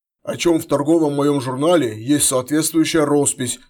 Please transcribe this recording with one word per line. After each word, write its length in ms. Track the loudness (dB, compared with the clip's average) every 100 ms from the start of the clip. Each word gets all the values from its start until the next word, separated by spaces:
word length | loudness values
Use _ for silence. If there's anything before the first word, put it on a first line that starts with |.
| _ _
о 140 | -10 -2
чём 240 | 0 0
в 60 | 0
торговом 480 | -2 2 2 2
моём 260 | 0 0 0
журнале 580 | -4 -2 2 2 2 -6
есть 280 | -2 0 2
соответствующая 800 | -2 -2 -2 0 0 0 0 2
роспись, 520 | 2 0 -2 -6 -8